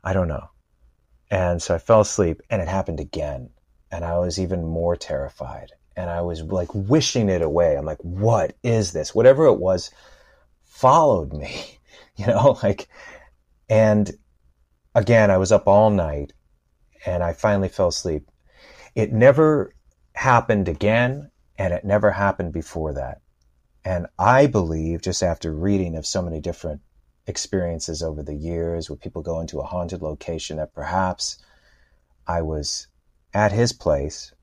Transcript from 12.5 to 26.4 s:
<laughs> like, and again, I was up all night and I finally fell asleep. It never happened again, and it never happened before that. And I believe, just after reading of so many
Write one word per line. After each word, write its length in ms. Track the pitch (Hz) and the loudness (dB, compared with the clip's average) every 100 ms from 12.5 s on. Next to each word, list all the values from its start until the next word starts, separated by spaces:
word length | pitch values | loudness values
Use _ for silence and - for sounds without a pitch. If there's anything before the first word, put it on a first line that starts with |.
| 131 | 4
<laughs> 40 | |
like, 260 | 117 101 - - - - - _ _ _ _ | -2 -2 -8 -20 -20 -20 -20 _ _ _ _
and 420 | 110 110 104 101 - _ _ _ _ _ _ _ | 4 4 4 0 -6 _ _ _ _ _ _ _
again, 360 | 120 104 117 104 | 0 4 6 6
I 80 | 95 | 4
was 120 | 95 | 4
up 140 | 104 - | 4 6
all 240 | 101 110 | 6 6
night 420 | 101 80 73 71 _ _ _ _ _ _ _ - | 2 -2 -6 -10 _ _ _ _ _ _ _ -6
and 160 | 90 | -2
I 100 | 85 | -2
finally 360 | 85 107 101 95 | 0 0 0 -2
fell 200 | - 90 | 0 -2
asleep. 420 | - 90 76 - _ _ _ - - - | 0 -4 -6 -8 _ _ _ -20 -20 -8
It 180 | - 107 | -4 -2
never 600 | 110 127 135 156 151 - _ _ _ _ | 6 6 6 4 4 -2 _ _ _ _
happened 540 | - 135 120 117 107 90 | -4 2 2 4 0 0
again, 640 | 78 104 113 123 139 147 _ _ - | 0 0 2 0 -4 -12 _ _ -6
and 160 | 92 | -4
it 120 | 87 | -4
never 260 | 98 104 107 | 0 2 2
happened 420 | 95 101 - 87 | 2 -2 -2 -6
before 400 | 82 78 85 78 | -6 -8 -8 -6
that. 260 | 67 65 67 _ _ _ _ _ _ | -6 -10 -12 _ _ _ _ _ _
And 220 | 92 90 87 - | -6 -6 -6 0
I 280 | 95 131 143 | 4 6 4
believe, 540 | 110 82 80 80 85 | 2 0 -2 -4 -4
just 220 | - 87 | -4 -2
after 300 | 90 82 85 | -2 -2 -6
reading 420 | 78 95 101 90 80 | -4 0 0 0 -6
of 80 | 80 | -6
so 140 | 95 | -6
many 200 | 87 80 | -4 -6